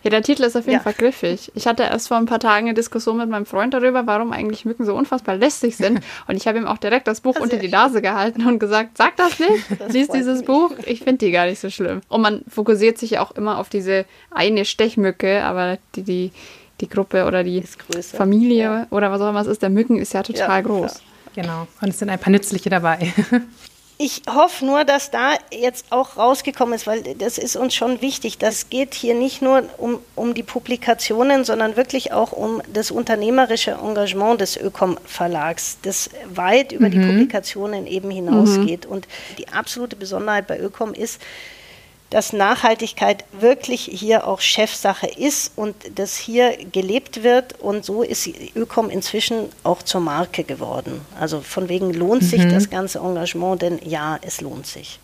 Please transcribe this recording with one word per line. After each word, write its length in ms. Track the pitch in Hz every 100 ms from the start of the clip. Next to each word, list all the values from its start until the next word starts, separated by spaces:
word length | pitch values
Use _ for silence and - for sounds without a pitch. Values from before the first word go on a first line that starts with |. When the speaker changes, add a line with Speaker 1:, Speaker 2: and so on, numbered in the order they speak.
Speaker 1:
Ja, 60 | -
der 140 | 220
Titel 200 | 220 285
ist 120 | 247 240
auf 80 | 233
jeden 120 | 254
Speaker 2:
Ja. 20 |
Speaker 1:
Fall 140 | 220
griffig. 580 | 208 233 262 175 180 -
Ich 140 | - 233
hatte 160 | 233
erst 240 | 240 226 -
vor 100 | 233
ein 80 | 233
paar 140 | 226
Tagen 280 | 233 208 233
eine 60 |
Diskussion 440 | 220 226 233 226 226
mit 120 | 233
meinem 160 | 214 208
Freund 280 | 190 233
darüber, 340 | 262 254 254 233
warum 240 | 208 233
eigentlich 320 | - 214 214 220
Mücken 200 | 233 220
so 100 | 202
unfassbar 400 | 277 254 - 190
lästig 400 | 254 - 240 226
sind. 240 | 190 226 - -
Speaker 2:
<laughs> 120 | -
Speaker 1:
Und 100 | 190
ich 100 | 226
habe 100 | 220
ihm 80 | 220
auch 120 | 214
direkt 300 | 208 240 226
das 120 | 220
Buch 140 | 254 254
Speaker 2:
Ah, 60 |
Speaker 1:
unter 160 | 233 240
Speaker 2:
sehr 20 |
Speaker 1:
die 60 | 185
Speaker 2:
schön. 40 |
Speaker 1:
Nase 300 | 190 262 233
gehalten 460 | 202 208 214 226 233
und 100 | 233
gesagt, 380 | 208 214 226 -
"Sag 200 | 339 339
das 200 | 359 -
nicht, 140 | 339 427 -
Speaker 2:
<laughs> 100 | 208
Das 120 | -
Speaker 1:
lies 160 | 254 285
Speaker 2:
freut 100 | 269
Speaker 1:
dieses 180 | 254 254
Speaker 2:
mich. 80 | 254
Speaker 1:
Buch, 240 | 277 339 277 -
ich 140 | 233
finde 220 | - 262 208
die 60 |
gar 140 | 175 175
nicht 140 | 196
so 100 | 190
schlimm." 320 | - 180 190 -
Und 140 | 214
man 200 | 214 214 -
fokussiert 500 | - 208 214 220 226
sich 140 | 226
ja 100 | 214
auch 100 | 190
immer 280 | - 208 208
auf 100 | 196
diese 360 | 208 185 190 190 - -
eine 340 | 339 185 220 202
Stechmücke, 800 | - 220 220 196 180 190 202
aber 340 | - 185 180 185 _ -
die, 80 |
die, 280 | 190 180 180 - - - - _
die 80 | 190
Gruppe 360 | - 190 190 180
oder 180 | 185
die 160 | 180 180
Speaker 2:
Ist 180 | 180 -
größer. 400 | - 175 175 -
Speaker 1:
Familie 460 | 196 208 240 233
Speaker 2:
Ja. 240 | 220 220 233
Speaker 1:
oder 220 | 202 202
was 100 | 196
auch 80 | 208
immer 120 | 208
es 60 | 208
ist, 140 | 214
der 80 | 196
Mücken 280 | 196 233 226
ist 160 | 202
ja 100 | 190
total 240 | 196 - 190
Speaker 2:
Ja, 140 | 190
Speaker 1:
groß. 300 | 190 208 -
Speaker 2:
klar. 120 | - - - - -
Speaker 3:
Genau. 320 | 170 165 165 -
Und 80 | 196
es 100 | 185
sind 100 | 202
ein 100 | 185
paar 120 | -
nützliche 380 | 196 - 190 -
dabei. 420 | 180 170 165 175 175
<laughs> 40 | 190 240 240 - - _ - _
Speaker 2:
Ich 240 | 294 - -
hoffe 380 | 254 339 - 269
nur, 200 | 277 285
dass 260 | 277 277
da 220 | 226 254 294 -
jetzt 400 | - 247 240 -
auch 260 | 247 262 -
rausgekommen 560 | 233 269 - - 240
ist, 140 | 226 214
weil 160 | 226 - 277
das 180 | 226 -
ist 180 | 247 208
uns 200 | 254 -
schon 260 | 233 247
wichtig. 380 | 269 269 226 -
Das 300 | 214 214 -
geht 240 | 247 269 -
hier 180 | 233
nicht 300 | 233 262 -
nur 200 | 262 262 - -
um, 220 | 240 233 - -
um 180 | 233
die 80 | 233
Publikationen, 1040 | 233 247 240 240 - 226 - 226 262 277 247
sondern 320 | 220 220 214
wirklich 340 | 262 269 -
auch 200 | - 226
um 300 | - 214 226 -
das 160 | 208 220
unternehmerische 840 | 220 233 220 208 254 247 226 - 196
Engagement 600 | 208 214 202 185 208 233
des 160 | 190 -
Ökom 400 | 196 - 185 175 -
Verlags, 720 | - 175 165 151 175 - -
das 260 | 190 196 - - 226
weit 380 | 180 180 233 269
über 180 | - 208
die 80 | 185
Speaker 3:
Mhm. 100 | 185
Speaker 2:
Publikationen 760 | 196 262 208 190 208 208 202 -
eben 240 | 185 196
hinausgeht. 800 | 190 175 214 214 196 202 175 -
Speaker 1:
Mhm. 40 |
Speaker 2:
Und 160 | 196 - - - -
die 100 | -
absolute 460 | 196 214 247 240 208
Besonderheit 520 | 190 190 208 208 196
bei 120 | -
Ökom 340 | 196 - 220 -
ist, 260 | 226 - - - - - - - - - _
dass 220 | 214 208
Nachhaltigkeit 960 | 214 196 233 247 220 - - 196 196 -
wirklich 500 | 196 226 269 - 247 -
hier 360 | 185 208 220 -
auch 120 | 190
Chefsache 680 | - - 214 - 202 190 180
ist 460 | - 277 277 - -
und 180 | 214 202 - -
dass 200 | 196 -
hier 400 | - 233 247 - 185
gelebt 520 | 190 185 233 - -
wird. 360 | 226 247 247 -
Und 240 | 202 208
so 200 | 196 208
ist 260 | 240 226 - - - 226
Ökom 360 | 226 - 226
inzwischen 540 | 196 - 214 220 226 208 -
auch 180 | - 175
zur 180 | - 190
Marke 420 | 165 147 180 -
geworden. 580 | 160 135 120 123 123 131 147 -
Also 220 | 160 151
von 280 | 131 - 185
wegen 220 | 180 190
lohnt 320 | 170 175 247
sich 220 | 180 226 175
Speaker 3:
Mhm. 60 |
Speaker 2:
das 180 | 185 202
ganze 300 | 185 190 180
Engagement, 640 | 180 175 175 170 180 185
denn 160 | 175 170
ja, 360 | 165 156 151 160
es 200 | 165 -
lohnt 260 | 143 135 139
sich. 320 | - 135 -